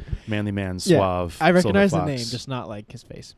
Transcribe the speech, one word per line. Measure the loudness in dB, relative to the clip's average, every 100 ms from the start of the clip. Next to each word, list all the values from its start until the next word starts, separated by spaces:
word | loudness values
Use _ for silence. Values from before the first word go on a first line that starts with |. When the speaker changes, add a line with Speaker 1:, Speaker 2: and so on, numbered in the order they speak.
| -8 -8 -4
Speaker 1:
manly | -4 -2
man, | -2 -4 -2
Speaker 2:
Yeah, | 4 4
Speaker 1:
suave, | 4 0 -4 0
Speaker 2:
I | 4
recognize | 4 4 4 4
Speaker 1:
Silver | 2 0
Speaker 2:
the |
name, | -4
Speaker 1:
Fox. | -6
Speaker 2:
just | -8 -6
not, | -8 -8
like, | -12 -12
his | -18
face. | -16 -18 -16